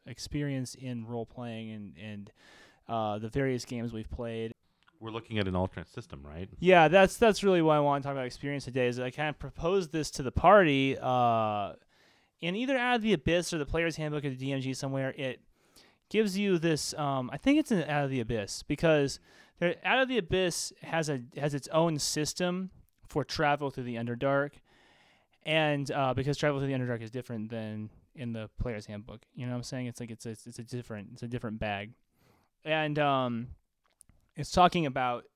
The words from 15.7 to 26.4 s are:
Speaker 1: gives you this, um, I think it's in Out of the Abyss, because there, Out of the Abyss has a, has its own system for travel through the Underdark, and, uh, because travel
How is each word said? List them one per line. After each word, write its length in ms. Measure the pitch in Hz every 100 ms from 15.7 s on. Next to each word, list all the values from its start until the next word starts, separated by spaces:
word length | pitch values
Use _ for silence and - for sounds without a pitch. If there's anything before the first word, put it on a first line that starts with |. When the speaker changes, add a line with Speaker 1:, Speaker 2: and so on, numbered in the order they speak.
| - - _ _
Speaker 1:
gives 260 | 208 214 190
you 220 | 202 175
this, 340 | 165 147 -
um, 360 | - 143 135 127
I 40 | 143
think 240 | 269 302
it's 100 | 294
in 140 | 202
Out 200 | 143 147
of 60 | 139
the 100 | 135
Abyss, 440 | 113 117 98 -
because 560 | - 147 165 151 139 - _ - - -
there, 180 | 175 -
Out 160 | 185 240
of 80 | 262
the 100 | 247
Abyss 540 | 170 185 180 - - -
has 260 | 156 165 156
a, 140 | 139 120 -
has 180 | 147
its 140 | 143 -
own 300 | 160 170 151
system 720 | - 151 151 - 180 180 185 - - _ -
for 180 | 151
travel 460 | 131 - 151 143 143
through 140 | 131
the 120 | 123 117
Underdark, 580 | 117 120 139 139 143 - _ _ _ _ _ _ _ _
and, 460 | 156 156 151 143 135
uh, 240 | 143 131
because 240 | 131 135
travel 200 | 139